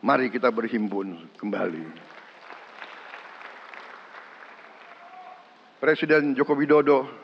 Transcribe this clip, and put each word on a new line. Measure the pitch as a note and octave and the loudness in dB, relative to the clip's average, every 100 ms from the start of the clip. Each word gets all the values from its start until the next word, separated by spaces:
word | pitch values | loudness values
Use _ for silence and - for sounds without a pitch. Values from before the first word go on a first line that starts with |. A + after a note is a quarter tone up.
| A2+ | 4
mari | C#3 B2+ | 4 2
kita | A#2 B2 | 2 2
berhimpun | A2+ A2+ A#2 G#2 G2 F#2+ E2+ E2 - | 2 -2 -2 -2 -2 -4 -8 -16 -10
kembali. | G#2+ G2 F#2 D#2+ D#2+ D#2+ - - - - - - - - - - - - - - - - - - - - - - - - - - - - - F5 F5 - - - - - - - | -6 -2 -2 -4 -10 -14 -20 -20 -20 -20 -20 -20 -20 -18 -18 -18 -18 -18 -18 -18 -18 -18 -18 -18 -18 -20 -20 -20 -20 -20 -20 -20 -20 -20 -20 -20 -20 -20 -20 -20 -20 -20 -20 -2
Presiden | C#3 D#3 D#3 D#3 D3 C3+ | 0 2 4 4 4 0
Joko | C#3+ | 0
Widodo | C#3+ D3 D3 C#3+ C#3 C3+ - | 2 6 6 6 4 2 -12